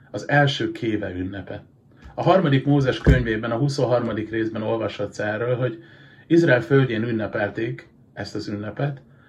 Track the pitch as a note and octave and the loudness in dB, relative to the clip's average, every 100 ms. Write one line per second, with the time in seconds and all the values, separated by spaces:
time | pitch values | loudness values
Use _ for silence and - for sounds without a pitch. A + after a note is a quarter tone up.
0 | - G#2 - C#3+ C#3 - A2+ - A2+ G#2 | -12 -10 0 2 2 0 -4 -4 -4 -4
1 | F#2+ F2+ F#2+ G2 F#2 G#2 - _ _ - | -4 -6 -8 -8 -12 -14 -16 _ _ -20
2 | - - C3+ F#3 D#3 C3+ C#3+ C#3+ B2+ A2 | -14 -2 2 4 4 2 4 2 2 2
3 | A#2+ B2+ A2+ G#2+ A#2 A#2 C#3 C#3+ A#2+ B2 | 4 4 4 -2 -2 -2 0 0 2 2
4 | A#2 G#2+ G#2+ A2+ A2 G#2+ G#2+ A2+ G2+ - | 0 -4 -4 -4 -4 -4 -4 -2 -4 -6
5 | G2+ - G#2+ G#2+ A#2+ B2 B2+ - - - | -8 -6 -4 -2 -2 0 -2 -4 -16 -20
6 | - - - E3 C#3+ B2 - C#3 B2+ G#2+ | -20 -10 2 4 6 4 4 4 4 0
7 | A#2+ A2+ G2+ A2 G2+ A2+ A#2 - - _ | -2 -2 -2 -2 -2 -2 -6 -6 -14 _
8 | _ - G2+ G#2 A2 G#2 G#2 G#2 C#3+ C#3 | _ -12 -8 -8 -6 -8 -8 -4 -4 -6
9 | - _ | -16 _